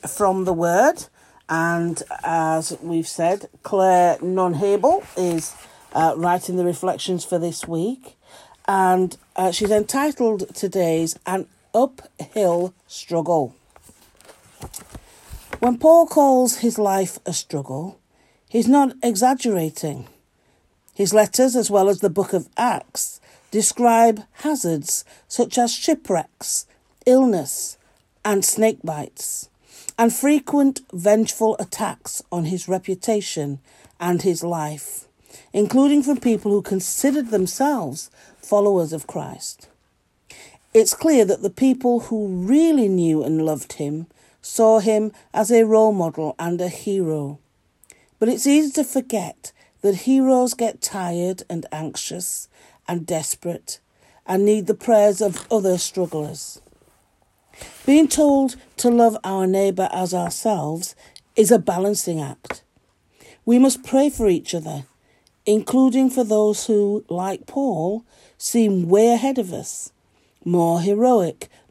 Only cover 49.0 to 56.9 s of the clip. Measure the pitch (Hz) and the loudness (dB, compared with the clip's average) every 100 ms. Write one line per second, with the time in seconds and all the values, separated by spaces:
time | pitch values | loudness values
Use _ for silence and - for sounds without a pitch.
49 | 262 220 180 - - _ _ _ 202 185 | -4 -6 -6 -14 -20 _ _ _ -2 0
50 | 254 269 262 254 254 240 226 - - 202 | 2 2 4 2 2 -2 -4 -4 -8 -8
51 | 175 175 180 185 - 170 - 151 156 - | -6 -4 -4 -6 -8 -10 -10 -10 -10 -10
52 | - 180 - - - _ _ _ - 175 | -10 -10 -10 -10 -12 _ _ _ -8 -8
53 | 165 160 - - 175 170 - - _ _ | -4 -6 -6 -8 -8 -10 -12 -16 _ _
54 | _ _ - 190 202 214 185 208 - 220 | _ _ -4 0 2 2 0 -4 4 4
55 | 208 190 208 170 - 226 190 180 - 190 | 4 2 -2 -4 -2 0 0 0 -2 -4
56 | 175 156 151 156 - - _ _ _ | -4 -4 -8 -10 -16 -18 _ _ _